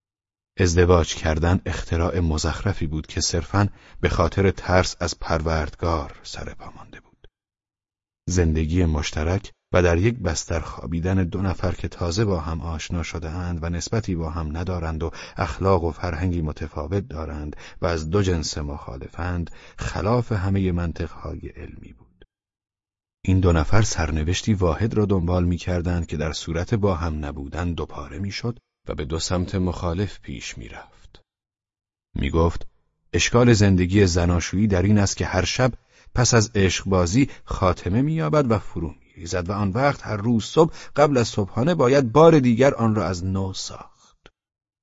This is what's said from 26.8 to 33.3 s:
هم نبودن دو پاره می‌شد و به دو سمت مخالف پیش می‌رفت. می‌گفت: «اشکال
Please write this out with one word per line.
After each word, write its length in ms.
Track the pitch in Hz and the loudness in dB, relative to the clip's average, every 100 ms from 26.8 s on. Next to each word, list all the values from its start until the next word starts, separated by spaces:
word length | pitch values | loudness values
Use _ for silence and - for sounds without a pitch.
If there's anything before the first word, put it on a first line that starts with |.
| 101 | 0
هم 300 | 85 85 78 | 0 -2 -4
نبودن 480 | 73 71 69 78 87 | -6 -8 -10 -6 -4
دو 140 | 80 76 | -4 -8
پاره 320 | - 73 71 | -10 -12 -10
می‌شد 400 | 98 - 117 117 _ _ - | -8 -6 -8 -8 _ _ -10
و 60 | |
به 100 | 82 | -8
دو 140 | 73 80 | -4 -4
سمت 360 | - 90 87 | -2 -2 -2
مخالف 640 | 98 92 82 90 85 101 - | -2 -2 -2 -4 -2 -4 -6
پیش 380 | - 58 - - | -14 -12 -12 -14
می‌رفت. 640 | 57 - - - - - _ _ _ _ _ _ _ _ _ | -14 -16 -20 -20 -20 -20 _ _ _ _ _ _ _ _ _
می‌گفت: 520 | - 69 82 85 - - _ _ _ _ | -4 0 2 2 0 -6 _ _ _ _
«اشکال 400 | 85 - | -2 2